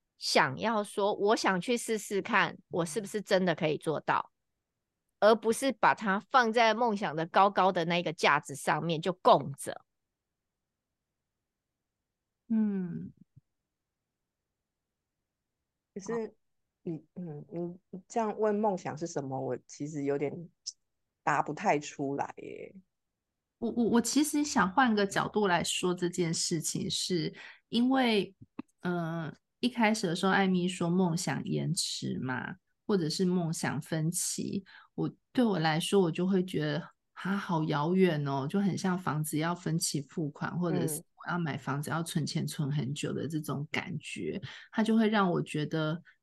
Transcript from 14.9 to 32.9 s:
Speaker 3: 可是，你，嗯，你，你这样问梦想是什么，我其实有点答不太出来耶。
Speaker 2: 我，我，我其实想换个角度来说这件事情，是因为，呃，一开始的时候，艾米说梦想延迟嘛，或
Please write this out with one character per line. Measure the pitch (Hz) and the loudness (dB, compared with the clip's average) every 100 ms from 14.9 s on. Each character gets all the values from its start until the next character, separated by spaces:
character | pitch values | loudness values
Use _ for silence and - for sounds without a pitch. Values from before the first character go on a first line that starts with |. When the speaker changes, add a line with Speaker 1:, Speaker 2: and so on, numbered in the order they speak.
| _ _ _ _ _ _ _ _ _ _ | _ _ _ _ _ _ _ _ _ _
Speaker 3:
可 | - | -14
是， | 190 233 220 - _ _ _ _ | -6 -6 -6 -12 _ _ _ _
你， | - 160 - | -10 -10 -10
嗯， | - 175 147 147 | -14 -12 -12 -12
你， | 170 175 180 _ | -8 -8 -10 _
你 | 185 - | -18 -8
这 | - | -4
样 | 220 202 | -4 0
问 | 214 208 | 0 2
梦 | 214 185 | 0 -2
想 | 143 135 | -6 -8
是 | 165 | -6
什 | - | -6
么， | 139 135 | -6 -6
我 | 131 123 - | -4 -6 -10
其 | - 147 | -12 -8
实 | 156 | -6
有 | 139 143 | -4 -2
点 | 147 180 165 _ - - _ _ _ _ | -2 -6 -14 _ -16 -16 _ _ _ _
答 | - 147 | -2 0
不 | 151 | -2
太 | 151 196 151 | -2 0 0
出 | 147 - 139 139 | -2 -6 -6 -4
来 | - - | -6 -8
耶。 | - - - 190 _ _ _ _ _ _ _ _ | -14 -14 -16 -18 _ _ _ _ _ _ _ _
Speaker 2:
我， | 233 | -4
我， | 233 | 0
我 | 226 233 | 4 4
其 | 233 269 | 2 2
实 | 302 294 | 2 0
想 | 294 247 180 | 0 2 2
换 | 190 254 208 | 4 4 4
个 | 202 | 2
角 | 180 - | 0 0
度 | 208 202 | 0 2
来 | 170 | 2
说 | 165 - 180 | 0 -2 0
这 | 180 175 | 0 -2
件 | 175 170 | 0 0
事 | 165 - 165 | 0 -2 -2
情， | 151 165 - | -2 -4 -4
是 | - - 180 156 - - - _ | -4 -2 -2 -2 -8 -18 -20 _
因 | 226 247 | 0 2
为， | 269 247 214 180 - - - - _ | 2 2 2 0 -8 -20 -18 -18 _
呃， | 175 175 165 165 156 - _ _ | -4 -2 -2 -4 -8 -10 _ _
一 | 247 | -4
开 | 240 214 | 2 2
始 | 220 185 | 2 0
的 | 170 | 2
时 | 190 | 4
候， | |
艾 | 185 190 | 4 4
米 | 185 180 | 2 0
说 | 180 175 | 0 0
梦 | 180 185 165 | 2 2 2
想 | - 143 | -2 -4
延 | 143 151 143 | -2 -2 0
迟 | 165 - - 131 127 | -2 -4 -6 -6 -6
嘛， | 127 127 - - _ _ | -4 -4 -6 -12 _ _
或 | - | -2